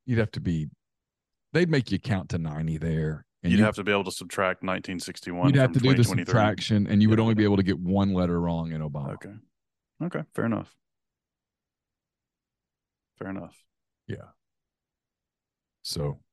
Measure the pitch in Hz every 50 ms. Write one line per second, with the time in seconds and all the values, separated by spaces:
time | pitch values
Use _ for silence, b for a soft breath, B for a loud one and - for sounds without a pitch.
0 | _ 131 117 113 107 - - 78 - 90 82 78 78 71 - _ _ _ _ _
1 | _ _ _ _ _ _ _ _ _ _ - 160 180 160 160 135 113 - 98 -
2 | - - 104 92 - - 90 85 80 78 73 78 80 80 80 73 80 82 78 80
3 | 78 78 78 - - _ _ _ - 87 - 104 110 107 107 110 95 104 101 101
4 | 90 90 - - 92 87 - 101 95 92 92 - - 92 92 95 - - - 82
5 | - 90 - - - 90 87 90 90 139 135 139 131 120 123 131 120 131 135 120
6 | 117 - - - - - 120 110 104 107 - - - - 107 101 101 - 101 101
7 | 107 107 110 110 113 113 110 110 107 101 101 98 92 95 95 - 90 90 98 98
8 | 98 98 95 90 90 87 87 85 87 85 85 82 82 82 80 78 78 76 71 73
9 | 69 - - - - 98 104 113 - _ _ _ _ _ _ _ _ _ _ -
10 | 156 180 - - 156 - - - 110 117 104 101 95 - _ _ _ _ _ _
11 | _ _ _ _ _ _ _ _ _ _ _ _ _ _ _ _ _ _ _ _
12 | _ _ _ _ _ _ _ _ _ _ _ _ _ _ _ _ _ _ _ _
13 | _ _ _ - 104 95 98 92 85 - _ _ _ _ _ _ _ _ _ _
14 | _ - - - - - _ _ _ _ _ _ _ _ _ _ _ _ _ _
15 | _ _ _ _ _ _ _ _ _ _ _ _ _ _ _ _ - - - 82
16 | 73 71 71 - _ _